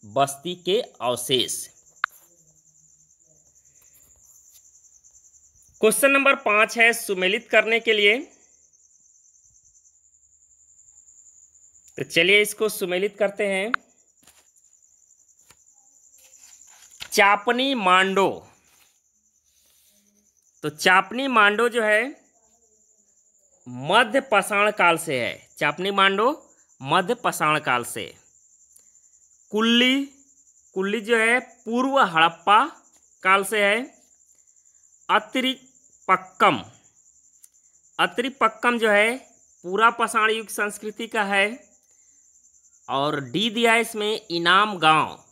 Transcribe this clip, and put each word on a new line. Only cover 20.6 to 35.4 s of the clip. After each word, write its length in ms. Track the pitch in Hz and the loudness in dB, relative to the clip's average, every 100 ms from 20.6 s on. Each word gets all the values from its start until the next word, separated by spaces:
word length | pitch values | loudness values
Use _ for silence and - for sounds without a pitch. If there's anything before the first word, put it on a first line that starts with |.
तो 60 | 151 | -10
चापनी 580 | 151 190 185 190 233 269 | -2 2 2 2 -4 -2
मांडो 380 | 240 202 208 240 | 4 4 4 -2
जो 140 | 226 | 0
है 220 | 214 214 247 311 _ _ _ _ _ _ _ _ _ _ _ _ _ _ - | 0 0 -2 -10 _ _ _ _ _ _ _ _ _ _ _ _ _ _ -18
मध्य 540 | 123 139 202 240 254 | -14 -2 0 2 -2
पाषाण 500 | 269 202 190 202 208 | 0 -2 0 0 0
काल 240 | 208 180 165 | 2 2 2
से 200 | 165 131 | -2 -4
है। 160 | 110 71 _ - | -4 -8 _ -6
चापनी 340 | 151 147 185 | -4 -4 -4
मांडो 360 | 202 196 196 226 311 _ _ _ _ | 2 2 2 0 -2 _ _ _ _
मध्य 320 | 131 165 185 240 | -2 -2 0 -4
पाषाण 440 | 180 160 156 151 | -4 -2 0 0
काल 220 | 147 123 117 | 0 -2 -4
से। 200 | - 90 - _ _ _ _ _ _ _ _ _ _ _ _ _ | -10 -12 -16 _ _ _ _ _ _ _ _ _ _ _ _ _
कुल्ली, 520 | 208 220 233 247 269 277 _ _ _ _ _ _ 185 | -2 2 4 2 0 -4 _ _ _ _ _ _ -6
कुल्ली 240 | 190 208 | -4 -4
जो 160 | 208 233 | -2 0
है 220 | 226 247 | 2 0
पूर्व 580 | 247 _ - 233 269 269 214 | -4 _ -6 -2 0 2 2
हड़प्पा 580 | 160 165 165 - 208 285 - _ _ _ _ | 4 2 2 2 2 2 -6 _ _ _ _
काल 200 | 190 190 | 0 0
से 200 | 196 220 | 2 0
है। 140 | 202 214 277 _ _ _ _ _ _ _ _ _ _ _ _ | 0 0 -4 _ _ _ _ _ _ _ _ _ _ _ _
अत्रिपक्कम, 1500 | 190 214 262 | -2 -2 -4